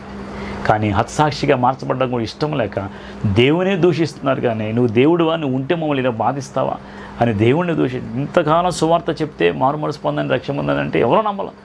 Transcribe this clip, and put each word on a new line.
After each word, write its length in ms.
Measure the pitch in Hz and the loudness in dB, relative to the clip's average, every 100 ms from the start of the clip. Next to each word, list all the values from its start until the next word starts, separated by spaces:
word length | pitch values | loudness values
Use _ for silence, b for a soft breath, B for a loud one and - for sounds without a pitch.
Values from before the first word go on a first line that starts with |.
| - - - B B B - | -14 -14 -12 B B B 0
కానీ 240 | 107 104 | 2 2
హతసాక్షిగా 640 | 104 - - 151 135 143 127 | 2 0 2 2 2 2 2
మార్చబడడం 540 | 123 135 139 131 127 | 2 0 -4 -2 0
కూడా 140 | 123 | -2
ఇష్టం 340 | 110 - 151 147 | -4 -4 -4 -2
లేక 300 | 104 - 98 B B B 110 | -2 -4 -8 B B B 0
దేవునే 500 | 98 131 170 190 196 | 4 4 4 2 2
దూషిస్తున్నారు. 640 | 175 151 156 - 135 127 | 2 2 -2 -2 -2 0
కానీ, 320 | 123 110 107 | 0 -2 -2
"నువ్వు 220 | 113 123 | 2 2
దేవుడువా? 420 | 110 143 170 160 165 | 4 4 4 2 0
నువ్వు 200 | 143 131 | -2 -2
ఉంటే 180 | 135 | -2
మమ్మల్ని 260 | 170 156 139 | -2 0 0
ఇలా 100 | 127 | 0
బాధిస్తావా?" 640 | 113 110 135 131 131 135 - B B B - | 0 -2 -2 -6 -4 -2 -4 B B B -2
అని 120 | 120 | 0
దేవుణ్ణి 420 | 104 113 151 175 | 4 4 4 0
దూషి, 220 | 151 139 123 | 0 0 -2
ఇంతకాలం 760 | 117 117 147 175 151 165 180 | -6 -6 0 0 2 2 2
సువార్త 520 | 170 160 170 165 160 | 0 2 2 0 -4
చెప్తే 300 | 151 - 170 | -4 0 0
మారు 240 | 135 131 151 | 2 0 0
మనసు 220 | 151 143 | -4 -4
పొందని, 300 | 151 147 147 | -4 -2 0
రక్షణ 280 | 127 135 143 | -2 -2 -4
పొందని 220 | 143 143 | -2 -2
అంటే 220 | 143 - | 0 0
ఎవరో 220 | 123 185 | 4 2
నమ్మల. 240 | 214 196 185 - | 0 -4 -8 -10